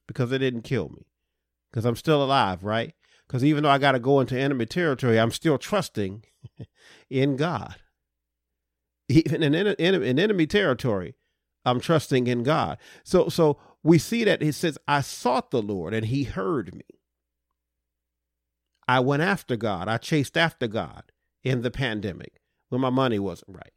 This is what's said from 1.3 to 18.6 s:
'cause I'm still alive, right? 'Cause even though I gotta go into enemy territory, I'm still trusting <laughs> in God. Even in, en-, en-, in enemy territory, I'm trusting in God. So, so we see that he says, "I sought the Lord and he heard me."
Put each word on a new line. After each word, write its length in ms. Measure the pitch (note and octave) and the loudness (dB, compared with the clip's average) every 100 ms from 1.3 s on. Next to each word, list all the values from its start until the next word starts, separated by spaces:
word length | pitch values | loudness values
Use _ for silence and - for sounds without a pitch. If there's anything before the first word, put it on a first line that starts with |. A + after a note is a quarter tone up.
| _ _ _ _ | _ _ _ _
'cause 140 | A#2+ A#2 | -4 -2
I'm 100 | A#2 | 0
still 280 | - D3 | 2 2
alive, 400 | C3+ C3+ G2+ F2+ | 4 2 2 0
right? 300 | G2 A2+ C#3 - _ _ _ | -4 -4 -4 -10 _ _ _
'Cause 160 | C3 C#3+ | 0 2
even 180 | D3 | 4
though 60 | D3+ | 4
I 80 | C#3 | 4
gotta 220 | C#3+ C3 | 4 2
go 200 | B2 C#3 | 4 4
into 180 | A#2+ B2+ | 2 0
enemy 280 | C#3 C3+ A2+ | -2 -2 -4
territory, 520 | F3+ E3 B2+ B2+ A2+ | -2 -2 0 2 4
I'm 140 | A2+ | 2
still 260 | - E3 C3+ | 0 0 0
trusting 680 | - G#3 - - F#2+ G#2 - _ - - | 0 -2 -2 -4 -6 -8 -16 _ -20 -18
<laughs> 500 | A#2+ _ - - - | -20 _ -20 -20 -6
in 280 | C3+ C#3 C3 | 0 0 0
God. 400 | E3 B2+ - - _ _ _ _ _ _ _ _ _ _ _ _ - | -2 -4 -8 -16 _ _ _ _ _ _ _ _ _ _ _ _ 0
Even 340 | C#3+ C3 D3+ | 2 4 2
in, 140 | D3+ D#3+ | 2 2
en-, 200 | G#3 - | 0 0
en-, 240 | E3 F#3 | 0 2
in 160 | A#2 C3 | 0 2
enemy 280 | G#3+ G3 D#3 | 2 0 0
territory, 680 | G#3 F#3 B2 C3 G2 F2 - _ _ _ _ B2+ | 2 0 0 -2 -4 -6 -14 _ _ _ _ -2
I'm 140 | B2 | 0
trusting 480 | - D#3+ - C3 B2 | 2 0 2 0 2
in 160 | B2 | 0
God. 340 | A#2+ D#3 F#2 - - - | 0 0 -2 -6 -16 -20
So, 260 | - F#3 E3 | 0 2 2
so 280 | - D#3 C#3+ - _ | 2 2 2 -8 _
we 140 | D3+ E3+ | 4 4
see 260 | - A#3 G#3+ | 4 0 0
that 160 | E3 | 0
he 100 | D3+ | 0
says, 260 | C#3 E3+ C#3 - | -2 -4 -4 -2
"I 140 | C#3+ | -2
sought 500 | C3 - B3 B3+ - | -2 -4 -2 0 0
the 100 | B2+ | -2
Lord 320 | G#2 G2 E2 | -2 -4 -4
and 120 | A2 A2 | -4 -2
he 180 | C3+ | -2
heard 520 | B2+ - F#3+ D3 F2+ - | -4 -4 -4 -4 -6 -12
me." 80 | - _ _ _ _ _ _ _ _ _ _ _ _ _ _ _ _ _ | -20 _ _ _ _ _ _ _ _ _ _ _ _ _ _ _ _ _